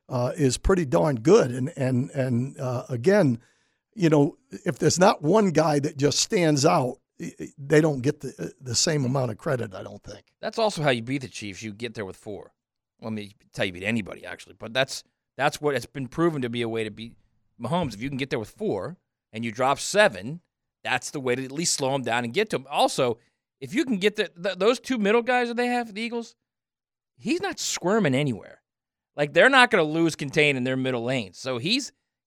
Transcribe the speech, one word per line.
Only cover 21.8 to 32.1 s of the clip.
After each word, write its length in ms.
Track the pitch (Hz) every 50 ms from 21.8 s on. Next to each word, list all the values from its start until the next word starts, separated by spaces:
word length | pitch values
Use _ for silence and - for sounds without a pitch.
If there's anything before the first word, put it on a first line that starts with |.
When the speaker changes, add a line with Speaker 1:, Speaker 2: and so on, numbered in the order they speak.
| 139 131 139
Speaker 2:
him 60 | 139
down 220 | 123 117 113 120 123
and 80 | 117 117
get 160 | 180 220 -
to 60 | -
him. 80 | 127 131 -
Also, 480 | 147 180 254 - - - 135 123 113 - _ _ _ _ _ _ _ -
if 120 | 135 120 160
you 120 | 269 330
can 120 | 254 233
get 180 | 185 190 208 202
the, 120 | - 202 170 _ 170 170
th-, 140 | 202 185
those 220 | 180 190 226 262 240
two 160 | - - 262
middle 240 | 226 202 196 214 240
guys 260 | 233 254 254 247 247
that 80 | 233 240
they 100 | 233 247
have, 260 | 247 247 247 240 226 190
the 80 | 208
Eagles, 340 | 226 233 240 233 233 - _ _ _ _ _ _ _ _ _ _ _ _ _ _ _ _ _
he's 220 | _ 120 214 320 359
not 180 | 392 381 320 -
squirming 560 | - - - - - 175 208 226 196 143 127
anywhere. 460 | 131 147 139 113 92 - - - _ _ _ _ _ _ _ _ _ _ _ -
Like, 180 | 143 147 147 139
they're 160 | 170 202 262
not 200 | 277 262 247 233
gonna 140 | - 190 156
lose 320 | 151 151 165 165 165 -
contain 400 | - 156 139 - 160 151 147 139
in 60 | 131 123
their 140 | 131 131
middle 260 | 131 131 131 127 117 117
lanes. 340 | 120 135 127 104 92 85
So 200 | - - 131 131 117
he's, 320 | 120 180 233 277 240 - _ _ _ _